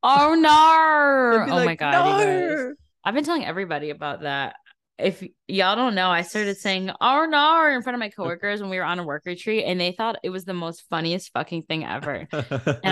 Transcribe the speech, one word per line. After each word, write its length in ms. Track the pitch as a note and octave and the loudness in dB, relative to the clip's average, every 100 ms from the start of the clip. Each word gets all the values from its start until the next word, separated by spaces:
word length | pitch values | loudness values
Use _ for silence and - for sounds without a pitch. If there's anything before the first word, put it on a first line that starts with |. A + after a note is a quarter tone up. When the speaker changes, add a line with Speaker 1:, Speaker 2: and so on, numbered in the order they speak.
Speaker 1:
Oh, 320 | A#3+ C#4 D4 E4 | 4 4 6 4
no. 960 | D#4 D4+ D#4+ D#4+ D#4 D4+ C#4+ C4+ B3 | 6 8 8 6 4 4 4 4 4
Speaker 2:
<laughs> 60 | A3+ | 2
They'll 80 | A#3+ | 2
be 60 | |
Speaker 1:
Oh 40 | - | 0
my 100 | B3 | 0
Speaker 2:
like, 140 | D#3+ | 0
Speaker 1:
God, 400 | D3 F4 F#4 G4 | 0 2 4 4
you 40 | G#4 | 2
guys. 320 | F#4 E4+ D4+ B3+ | 0 -2 -4 -6
Speaker 2:
"No." 60 | D4 _ _ - | -10 _ _ -2
Speaker 1:
I've 100 | B3 | -2
been 100 | D4 | -2
telling 180 | E4 - | -2 -2
everybody 440 | E3+ F#3 D3 D3 | -6 -6 -6 -6
about 320 | D3 D3 C#3 | -8 -8 -8
that. 340 | D3 C#3 C3+ - _ _ _ - | -6 -4 -6 -8 _ _ _ -4
If 240 | F#3 F#3 F#3+ _ - | -4 -4 -14 _ -6
y'all 280 | F#3+ F#3 G#3+ | 0 2 2
don't 200 | B3+ G3 | 0 0
know, 140 | F#3 | 2
I 120 | F3 | 0
started 340 | F3 G#3+ G3+ G3 | -2 -4 -4 -4
saying, 320 | G3+ F#3+ F#3+ - | -4 -4 -4 -2
"Oh, 240 | A#3 C#4+ D#4+ | 0 2 2
no," 380 | D4+ D4 E4 D#4 | 2 4 4 2
in 140 | C4 | 0
front 140 | B3 A#3+ | -4 -6
of 40 | |
my 100 | G#3+ | -8
Speaker 2:
<laughs> 60 | - | -6
Speaker 1:
coworkers 460 | E3+ F3 G3+ G#3 | -8 -4 -4 -4
when 80 | G3 | -4
we 80 | F#3 | -4
were 60 | E3 | -2
on 140 | F3 | -4
a 40 | |
work 200 | E3 D3 F3+ | -4 -8 -8
retreat, 400 | F3 - A3 - | -8 -2 -2 -2
and 120 | F3+ | -2
they 120 | F3 | -2
thought 280 | F3+ A3+ - | -2 -6 -4
it 60 | - | -8
was 160 | F#3 F3+ | -8 -8
the 80 | |
most 320 | F3+ E3 E3 - | -8 -8 -12 -8
funniest 440 | E3 E3 F3+ - | -4 -2 -4 -6
fucking 300 | - D#3 E3+ | -8 -6 -8
thing 200 | - D#3+ | -6 -6
ever. 440 | - G#2+ D3 B2 - | -6 -8 -6 -8 -8
Speaker 2:
<laughs> 20 | |
Speaker 1:
And 540 | D3+ - C3 - C3 F#3+ | -8 -6 -4 -4 -4 -2